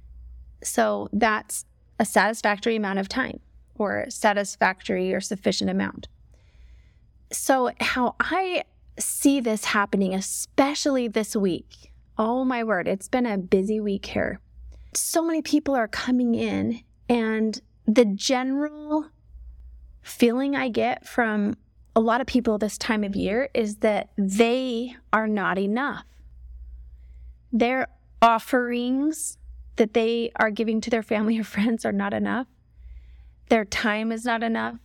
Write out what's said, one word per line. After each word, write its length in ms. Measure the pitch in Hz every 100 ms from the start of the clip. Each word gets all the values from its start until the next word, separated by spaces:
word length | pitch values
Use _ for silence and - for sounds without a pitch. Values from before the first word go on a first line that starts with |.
| - - - - - -
So 460 | - - 220 208 208
that's 540 | 202 226 214 - - - _ _ -
a 60 |
satisfactory 720 | 220 214 196 226 220 202 233 226
amount 220 | 202 196
of 100 | 196
time 320 | 254 269 - - - -
or 320 | - 208 202 247
satisfactory 1040 | - 220 202 196 - 185 190 - 185 185
or 80 | 190
sufficient 500 | 196 196 202 190 196
amount. 380 | 190 196 - - - - - _ - - - - _ _ _ _
So 400 | - - 269 247 -
how 360 | 220 262 240 -
I 460 | - 349 381 349 - _ - -
see 420 | - - 285 277
this 240 | 233 214 -
happening, 480 | 214 202 196 190
especially 920 | 190 - - - - 277 294 302 269 240
this 260 | 220 208
week, 580 | 220 196 165 - - - - - -
oh 280 | 220 247
my 180 | 262 247
word, 240 | 226 190 170
it's 220 | 196 -
been 180 | 254 240
a 100 | 202
busy 420 | 185 196 196 220
week 260 | 208 196 -
here. 340 | - 80 - - - - - -
So 320 | - - 339
many 180 | 330 320
people 320 | - 294 294
are 140 | 269 220
coming 480 | - - 247 240 226
in, 460 | 226 190 208 233 - _ -
and 520 | 240 220 220 220 208 - _ -
the 180 | 220
general 1080 | 226 196 - 254 262 277 302 302 302 302 311 - - - - - - - - -
feeling 540 | - - 240 240 277
I 140 | 277 262
get 400 | 226 226 - -
from 480 | - 233 214 202 - _ _ - -
a 40 |
lot 200 | 226 233
of 80 | 262
people 280 | 254 233 214
this 220 | 214 -
time 240 | - 220
of 140 | 202 196
year 320 | 185 220 277
is 260 | 247 214 214
that 320 | 220 202 - -
they 800 | 196 196 233 254 262 226 247 - -
are 140 | 214 220
not 320 | 208 175 180
enough. 460 | 196 220 285 - - - - - - - - - - - - - - - -
Their 380 | 226 233 262 254 - _ -
offerings 1160 | 233 226 - 254 240 240 247 262 294 320 - - - - - -
that 180 | 214
they 360 | 240 226 233 233 -
are 140 | 220
giving 300 | 208 226 220
to 80 | 214
their 120 | 233
family 340 | 214 214 214 226
or 40 |
friends 400 | 202 - 220 226
are 60 | 226
not 240 | 202 202
enough. 320 | 214 202 208 262 _ _ - - - - - - - -
Their 160 | 226
time 480 | 202 - 226 208 220
is 120 | 226
not 200 | 240 233
enough. 320 | 226 226 220 233